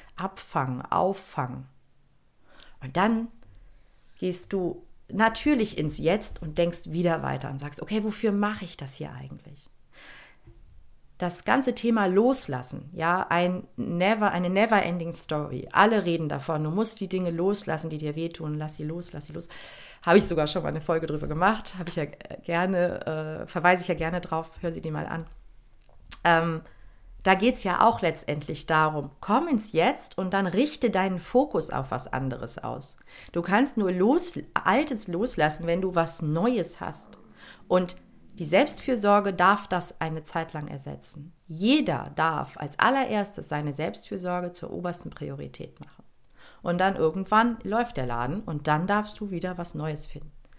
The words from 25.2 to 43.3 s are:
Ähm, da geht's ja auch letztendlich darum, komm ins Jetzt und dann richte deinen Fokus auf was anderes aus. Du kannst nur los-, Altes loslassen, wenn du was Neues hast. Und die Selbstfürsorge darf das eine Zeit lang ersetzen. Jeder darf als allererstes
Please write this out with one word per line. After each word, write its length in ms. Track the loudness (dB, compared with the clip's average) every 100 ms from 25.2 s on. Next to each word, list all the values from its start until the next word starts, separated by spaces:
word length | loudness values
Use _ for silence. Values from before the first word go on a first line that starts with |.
| -8 -16 -20 -20 -20 -20 -20 -20 -18 0
Ähm, 380 | 4 6 4 -2 -6 -18 -20 -20 -20 0
da 100 | 4
geht's 300 | 6 4 2
ja 200 | 2 6
auch 160 | 6 6
letztendlich 680 | 0 -2 -4 -4 -6 -8 2
darum, 440 | 4 4 0 -6 -8
komm 300 | 0 2 2
ins 240 | 0 0
Jetzt 460 | 2 2 2 -6 -4
und 140 | -2
dann 140 | 0 2
richte 420 | 2 0 2 2
deinen 300 | 2 0 -2
Fokus 520 | 0 2 2 0 -2
auf 200 | -4 -4
was 160 | -6 -4
anderes 460 | -2 -2 -4 -8 -8
aus. 380 | -8 -8 -12 -20 -20 -20 -8
Du 100 | -4
kannst 340 | 2 2 2 2
nur 140 | 0
los-, 480 | 2 4 4 2 -2 -6
Altes 540 | -2 2 2 2 -4 -4
loslassen, 580 | -4 -2 2 2 2 0
wenn 160 | 0
du 140 | 2 2
was 260 | 0 0
Neues 580 | 0 2 2 2 -2 -4
hast. 380 | -8 -10 -14 -18 -20 -20 -20 -18 2
Und 300 | 2 2 -4 -18 -20 -18
die 100 | -8
Selbstfürsorge 880 | 2 4 4 0 -2 2 6 6 4
darf 320 | 4 4 4 2
das 340 | -2 -2 -4
eine 220 | -4 -4
Zeit 300 | -6 -6 -4
lang 160 | -6 -8
ersetzen. 640 | -10 -10 -12 -14 -16 -18 -18 -14
Jeder 560 | 0 4 4 4 -2 -4
darf 420 | 0 0 0 -4 -8
als 220 | -8 2
allererstes 720 | 2 4 2 0 -2